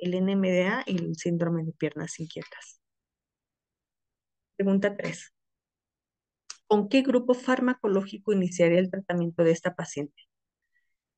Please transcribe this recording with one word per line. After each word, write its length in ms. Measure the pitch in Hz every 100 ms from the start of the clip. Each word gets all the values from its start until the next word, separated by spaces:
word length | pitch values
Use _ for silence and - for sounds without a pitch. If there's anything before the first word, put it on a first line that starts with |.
el 120 | 180
N 180 | 185 190
M 180 | 196 185
D 180 | 180 185
A 160 | 240 -
y 180 | 180
el 140 | 165 165
síndrome 480 | 175 170 170 165 160
de 80 |
piernas 440 | - 151 156 165 -
inquietas. 580 | 160 - - - - - _ _ _ _ _ _ _ _ _ _ _ _ _ _ _ _ _ -
Pregunta 400 | 196 196 202 202
tres. 380 | 165 160 - _ _ _ _ _ _ _ _ _ _ _ - - -
¿Con 200 | 208 202
qué 140 | 269
grupo 320 | 269 247 247
farmacológico 1000 | 247 - 254 247 262 214 190 196 214 -
iniciaría 480 | 196 180 180 170 170
el 100 | 185
tratamiento 540 | 196 - 175 170 170
de 80 | 165
esta 240 | 170 180 175
paciente? 540 | 170 143 143 _ _ _ _ _ _ _ _ _ _